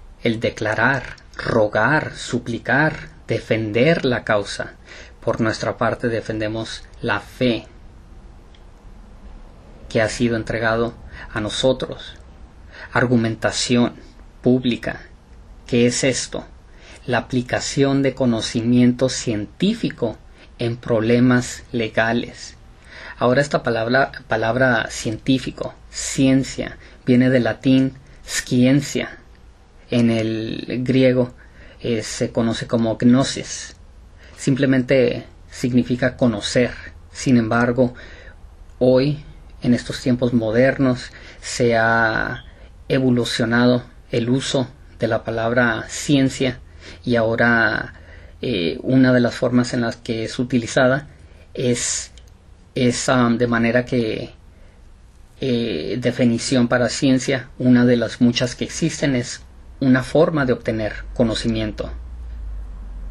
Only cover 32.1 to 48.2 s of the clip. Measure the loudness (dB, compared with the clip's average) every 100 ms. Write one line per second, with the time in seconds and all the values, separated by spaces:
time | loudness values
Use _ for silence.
32.1 | -4 -4 0 -2 -2 -2 0 0 2 4
33.1 | 4 2 -4 -8 -12 -14 -18 -20 -20 -20
34.1 | -20 -20 -6 0 2 2 2 4 4 4
35.1 | 0 -10 -20 -20 -6 0 2 0 0 -2
36.1 | 0 0 0 -2 0 0 -4 -16 -20 -18
37.1 | -4 2 4 4 2 2 2 0 -2 -18
38.1 | -20 -20 -20 -20 -20 -16 0 4 4 2
39.1 | -2 -8 -20 -20 -4 0 0 -2 -6 -2
40.1 | 0 0 0 0 2 2 2 0 0 -6
41.1 | -18 -20 -16 -8 0 2 2 2 2 2
42.1 | 0 -4 -6 -14 -20 -20 -16 -4 0 2
43.1 | 2 0 -2 0 2 4 2 -2 -18 -6
44.1 | -4 0 -2 0 -2 -4 -8 -20 -6 -2
45.1 | -2 -2 -4 0 2 2 0 -6 -8 0
46.1 | 2 2 0 -4 -4 -12 -20 -20 -10 -2
47.1 | 0 2 2 2 4 2 0 -6 -12 -20
48.1 | -20